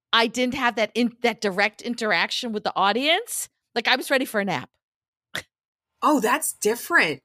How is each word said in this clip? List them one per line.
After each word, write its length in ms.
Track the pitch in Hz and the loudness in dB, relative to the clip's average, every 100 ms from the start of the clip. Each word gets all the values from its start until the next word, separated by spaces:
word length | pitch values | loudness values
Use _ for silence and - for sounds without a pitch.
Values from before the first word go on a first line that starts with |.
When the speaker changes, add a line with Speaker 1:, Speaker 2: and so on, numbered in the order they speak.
| _ | _
Speaker 1:
I 140 | 226 226 | 0 2
didn't 280 | 240 254 | 0 -2
have 220 | 269 240 233 | 0 -2 0
that 140 | 214 | -2
in-, 220 | 220 233 - | 0 0 0
that 180 | 240 220 | -2 0
direct 400 | 208 185 208 - | -2 0 -2 -2
interaction 720 | - 233 214 170 202 - 247 | -8 -4 -2 0 0 -2 -6
with 120 | 214 | -4
the 80 | - - | -4 0
audience, 720 | 190 214 285 349 480 - - _ _ | 2 2 2 0 -2 -8 -10 _ _
like, 140 | - 226 | -4 0
I 80 | 254 | 0
was 140 | - | 0
ready 140 | 277 | 0
for 160 | 262 214 | 0 -2
a 40 | |
nap. 260 | 196 147 - _ _ _ _ _ _ - - _ _ _ _ _ 254 | -2 -4 -6 _ _ _ _ _ _ -14 -14 _ _ _ _ _ 2
Speaker 2:
Oh, 140 | 294 | 2
that's 320 | 220 285 - | 2 0 -2
different. 680 | - 208 240 - 339 180 139 | -2 -2 -2 0 2 2 -2